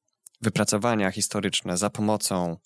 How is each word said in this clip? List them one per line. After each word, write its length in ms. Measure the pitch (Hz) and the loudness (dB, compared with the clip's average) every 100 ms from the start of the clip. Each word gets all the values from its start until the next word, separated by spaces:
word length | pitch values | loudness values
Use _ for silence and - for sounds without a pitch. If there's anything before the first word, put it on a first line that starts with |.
| _ _ - - | _ _ -20 -4
wypracowania 680 | 110 - 104 104 120 110 95 | -2 0 2 2 2 2 2
historyczne 640 | 104 - 104 98 - - 87 | 0 -2 -2 0 -2 -2 -2
za 140 | 104 | -2
pomocą 640 | - 107 104 - 95 87 82 | 0 0 0 0 0 -2 -4